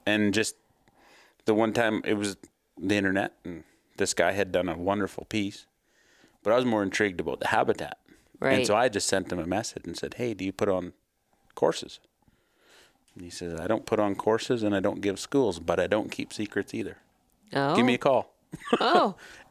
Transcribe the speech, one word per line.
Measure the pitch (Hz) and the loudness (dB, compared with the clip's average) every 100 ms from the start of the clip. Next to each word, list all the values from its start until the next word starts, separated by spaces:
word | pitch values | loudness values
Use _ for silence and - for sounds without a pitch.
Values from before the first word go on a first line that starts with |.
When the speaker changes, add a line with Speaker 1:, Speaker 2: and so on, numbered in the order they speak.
| - | 0
Speaker 1:
And | 107 104 | 2 4
just | 104 107 - _ _ _ _ _ - _ _ - | 2 -2 -6 _ _ _ _ _ -20 _ _ 2
the | 107 | 4
one | 113 | 4
time, | 113 113 104 - | 2 2 2 0
it | 104 | 0
was | 101 92 - _ _ - | -2 -6 -16 _ _ -8
the | 87 104 | -2 2
internet, | 98 95 - - | 2 0 -2 -6
and | 90 82 - _ _ - | -14 -14 -16 _ _ -4
this | 95 - | -2 2
guy | 87 | 2
had | 98 92 | 2 0
done | 90 90 | 0 0
a | 85 | -2
wonderful | 90 104 95 - - | -2 -2 -2 -8 -6
piece, | 110 101 - - _ _ _ _ _ _ _ | -4 -4 -8 -20 _ _ _ _ _ _ _
but | 101 | 0
I | 120 | 2
was | 123 | 4
more | 110 | 2
intrigued | 95 - 104 87 | 0 0 0 0
about | 76 65 | -4 -4
the | - | 0
habitat. | 110 123 104 73 - _ - _ _ | 0 2 -2 -6 -12 _ -20 _ _
And | |
Speaker 2:
Right. | 131 131 117 | 0 2 4
Speaker 1:
so | 104 | 2
I | 127 | 2
just | 101 - | 0 0
sent | 95 90 | -2 -2
him | 87 | -4
a | 82 | -2
message | 95 117 - 87 | -4 -4 -10 -10
and | 85 | -8
said, | 76 - | -10 -6
"Hey, | 123 | -6
do | 98 | -4
you | 95 | -6
put | - 104 | -2 0
on | 92 87 - _ _ _ _ _ | 0 -4 -14 _ _ _ _ _
courses?" | - 156 160 - - _ _ _ _ _ _ _ - _ _ _ | 0 0 0 -10 -16 _ _ _ _ _ _ _ -20 _ _ _
And | - | -18
he | 87 | -16
says, | - 87 80 | -10 -8 -6
"I | 87 | -2
don't | 113 - | -2 0
put | 107 | 0
on | 104 98 | 2 0
courses | - 110 - 123 | 2 0 0 0
and | 104 101 | 2 2
I | |
don't | 95 87 | 0 0
give | 101 95 | -2 -2
schools, | - 139 117 85 | -2 2 2 0
but | 82 87 | 0 2
I | 90 | 2
don't | 107 - | 0 -2
keep | - - | -8 -8
secrets | - 104 101 98 | -6 -4 -4 -4
either. | 113 92 - _ _ _ _ _ | -6 -8 -10 _ _ _ _ _
Speaker 2:
Oh. | 139 139 156 | -2 2 2
Speaker 1:
Give | 123 | 4
me | |
a | 123 | 4
call." | 147 123 - _ _ - - - | 4 2 0 _ _ -16 -2 0
Speaker 2:
Oh. | 233 349 247 175 - - - | 4 4 4 0 -14 -20 -8